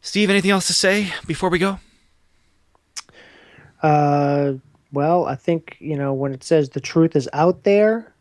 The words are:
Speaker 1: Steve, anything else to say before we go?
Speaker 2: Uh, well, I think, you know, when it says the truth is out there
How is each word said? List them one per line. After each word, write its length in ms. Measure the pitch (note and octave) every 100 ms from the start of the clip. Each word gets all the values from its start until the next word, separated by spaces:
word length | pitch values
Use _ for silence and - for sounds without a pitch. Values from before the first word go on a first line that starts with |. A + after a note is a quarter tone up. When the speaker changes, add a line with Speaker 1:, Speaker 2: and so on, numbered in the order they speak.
Speaker 1:
Steve, 300 | - G3 G#3
anything 200 | G3 F#3+
else 160 | G3 -
to 40 |
say 400 | - F#3+ G3+ G3 - -
before 240 | D#3 F#3
we 80 | E3+
go? 220 | F#3+ F#3+ - _ _ _ _ _ _ _ _ _ _ - - - - - - - - _
Speaker 2:
Uh, 720 | D#3 D3+ D3 C#3+ C#3+ C#3+ C#3+ C3 _ _ _
well, 340 | C#3 D3 F3 -
I 80 |
think, 420 | C#3 - E3 - -
you 160 | - D3
know, 180 | C#3
when 180 | C3+ C#3
it 100 | C3
says 280 | - D#3+ C#3
the 100 | -
truth 340 | - - E3
is 140 | D3+ B2
out 300 | C#3 E3 F3+
there 500 | - G3+ G#3+ A3+ A3 _